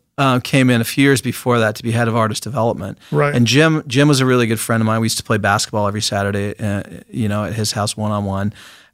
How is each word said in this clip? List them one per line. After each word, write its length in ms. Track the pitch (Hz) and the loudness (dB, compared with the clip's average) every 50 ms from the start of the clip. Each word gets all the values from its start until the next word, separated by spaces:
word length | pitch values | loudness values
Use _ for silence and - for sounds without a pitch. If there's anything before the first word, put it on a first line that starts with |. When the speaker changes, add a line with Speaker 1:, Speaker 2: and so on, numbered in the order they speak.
| _ _ - - | _ _ -4 -2
Speaker 1:
uh, 200 | 139 135 127 127 | 0 2 2 0
came 300 | - - - 135 131 127 | 0 0 2 4 4 4
in 100 | 123 117 | 4 2
a 40 | 113 | 0
few 180 | - - - | -2 0 2
years 200 | 139 139 139 127 | 4 4 4 2
before 360 | - 127 113 - - 123 123 117 | 0 -4 -6 -4 -2 0 2 2
that 160 | 110 107 104 | 2 0 -2
to 60 | - | -4
be 100 | 120 117 | -4 -2
head 140 | 113 117 120 | 0 0 0
of 80 | 113 110 | 0 0
artist 280 | 117 110 107 101 - | 0 0 0 -2 -6
development. 560 | - 107 123 123 113 117 101 67 98 98 - _ - - | -8 -6 -4 -2 -2 -2 -2 -4 -6 -10 -12 _ -10 -4
Speaker 2:
Right. 240 | 151 147 147 143 143 | 0 0 2 2 2
Speaker 1:
And 120 | 123 120 | 2 2
Jim, 360 | 107 120 143 160 160 156 156 151 | 4 4 4 4 4 2 0 -2
Jim 200 | 147 113 135 143 | -2 2 4 4
was 140 | 151 147 131 | 4 4 4
a 60 | 131 | 2
really 200 | 127 127 123 120 | 2 2 2 2
good 140 | 110 113 110 | 0 0 -2
friend 200 | - - 117 113 | -2 -2 0 0
of 40 | 110 | 2
mine. 140 | 110 110 113 | 0 0 0
We 60 | 113 | 0
used 100 | 113 - | -2 -2
to 80 | - - | -4 -2
play 140 | - 117 104 | -2 -2 0
basketball 500 | 101 101 101 107 - - - 107 104 101 | 2 2 2 0 0 -2 -2 -2 -2 -2
every 140 | 98 107 | -2 -2
Saturday, 520 | 101 - - 101 101 101 101 101 101 104 - - | -4 -2 -2 -2 -2 -2 -2 -2 -4 -4 -6 -6
uh, 240 | 113 104 101 101 - - - - - - | -4 -4 -4 -4 -6 -8 -16 -20 -18 -10
you 160 | - 127 110 | -6 -4 -2
know, 180 | 104 104 104 107 | -2 -2 -2 -4
at 100 | 82 107 | -4 -4
his 180 | 113 107 - | -4 -4 -4
house 240 | - 107 101 107 - | -2 -2 -4 -4 -4
one-on-one. 560 | - 107 107 104 104 101 98 95 98 101 107 - - - - - - _ _ | -4 -4 -2 -2 -2 -2 -2 -4 -2 -4 -4 -6 -8 -20 -20 -20 -20 _ _